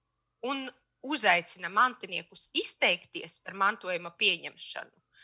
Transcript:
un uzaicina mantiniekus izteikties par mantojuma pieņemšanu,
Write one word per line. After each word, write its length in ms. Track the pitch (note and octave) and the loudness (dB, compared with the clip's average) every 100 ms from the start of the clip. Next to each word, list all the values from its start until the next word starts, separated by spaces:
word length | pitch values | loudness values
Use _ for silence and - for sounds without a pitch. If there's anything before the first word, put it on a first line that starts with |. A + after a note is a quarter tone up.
| _ _ _ _ | _ _ _ _
un 240 | B3 C4+ C4 - _ _ | -4 -4 -6 -12 _ _
uzaicina 640 | C4 D4+ - F3 E3+ F3+ F3 | -2 2 6 4 2 -4 -2
mantiniekus 800 | G3+ B3+ A#3 F#3+ F3 - F#3+ - | 2 2 2 -8 -10 -10 -4 -2
izteikties 920 | D#4 - - A#3 F3 - E3 - - | -2 -4 0 2 2 -4 -12 -6 -6
par 160 | - F#3+ | -6 0
mantojuma 540 | G3 G#3+ F#3 F3 F3 | 0 0 -4 -4 -6
pieņemšanu, 840 | - G#3 E3+ D3 - - - - _ _ _ | 0 2 2 -4 -10 -10 -10 -12 _ _ _